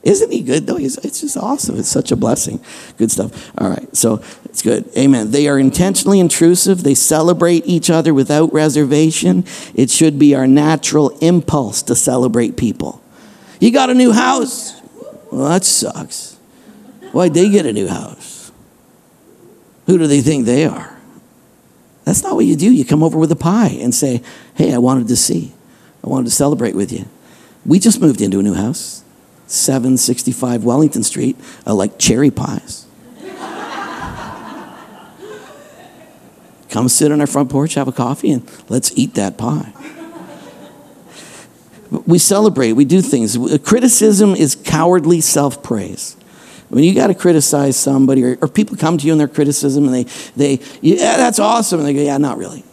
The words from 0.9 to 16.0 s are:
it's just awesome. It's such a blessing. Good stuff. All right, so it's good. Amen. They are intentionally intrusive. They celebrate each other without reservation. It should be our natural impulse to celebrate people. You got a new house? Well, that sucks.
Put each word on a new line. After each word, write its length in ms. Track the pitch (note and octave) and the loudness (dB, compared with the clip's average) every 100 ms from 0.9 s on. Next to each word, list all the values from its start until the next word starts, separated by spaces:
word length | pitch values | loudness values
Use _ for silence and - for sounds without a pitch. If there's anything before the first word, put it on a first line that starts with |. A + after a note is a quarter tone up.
| - | -6
it's 220 | D4 - | -10 -8
just 160 | D4 - | -8 -6
awesome. 420 | A3 C#4+ - - | -6 -4 -4 -6
It's 120 | - | -2
such 200 | - - | -4 -2
a 60 | A#2+ | -2
blessing. 440 | A#2 A#2+ - - - - - - | 0 -2 -4 -8 -12 -20 -20 -4
Good 140 | A2+ | -2
stuff. 420 | - G#3+ - - - | -2 -6 -8 -16 -6
All 100 | F#2+ | -4
right, 260 | F2+ - | -4 -6
so 280 | - A#2 G#2+ - - - | -2 0 -2 -6 -20 -14
it's 160 | - | -6
good. 260 | - G#2+ - - | -2 -2 -4 0
Amen. 360 | C#3 B2+ G#2+ | 2 2 2
They 140 | C#3 D3 | 0 2
are 120 | C#3 | 2
intentionally 600 | C3 - F#3 F#3 - G3 | 2 2 0 0 2 2
intrusive. 640 | F3 - E3+ F3 G3 F3+ | 2 4 4 4 2 0
They 120 | C#3+ | 2
celebrate 720 | C3+ - D#3+ D#3+ F3 E3+ E3+ - | 0 2 2 2 2 2 2 0
each 240 | D#3+ - | -2 2
other 240 | D#3+ D#3+ | 2 2
without 360 | C#3 C3 D3 D#3+ | 2 2 2 2
reservation. 920 | D#3 D#3 C#3+ C#3 D3 D#3+ D#3 F3 F#3 F3+ - - | 2 0 2 2 2 2 2 0 0 -2 -12 -8
It 160 | - C3 | 0 0
should 280 | - D#3+ D3 | 4 2 6
be 160 | D3 | 4
our 120 | C#3 C3 | 6 4
natural 640 | C#3 D3+ D#3+ - D3+ C#3+ - | 4 4 0 0 0 0 0
impulse 640 | D#3+ F3 - D3+ A2 - | 2 2 0 -4 -4 -6
to 120 | - | -2
celebrate 640 | A#2+ - B2 B2 A2+ A#2 - | -2 0 0 0 0 -2 -2
people. 460 | A#2 - D2 - _ - - - - - | -4 -4 -10 -12 _ -20 -20 -20 -20 2
You 100 | A3 | 4
got 200 | C4 B3+ | 4 4
a 40 | |
new 180 | B3+ B3 | 4 6
house? 680 | A3 B3+ C4+ C4+ - - - - - - - - | 4 2 0 -2 -8 -14 -18 -20 -20 -20 -20 -10
Well, 200 | B2 C#3 | -4 0
that 140 | F3+ | 0
sucks. 720 | - - A2 - | 0 -2 -4 -10